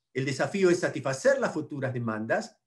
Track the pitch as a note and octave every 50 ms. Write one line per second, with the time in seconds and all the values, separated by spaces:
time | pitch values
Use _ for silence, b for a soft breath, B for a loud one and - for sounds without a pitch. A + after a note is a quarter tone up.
0 | _ _ - C3 C3+ C#3+ C3 - C#3+ C#3 - G3 F#3 F3 E3+ F3 E3+ C3+ - C#3+
1 | - C#3 C3+ - - C4+ C#4 B3 A3 F#3+ - D#3 C#3+ - D3+ C3+ C3 B2+ B2 A#2+
2 | A#2 A2+ A2 G#2+ A2 A2+ D#3+ G#3 G#3+ - _ _ _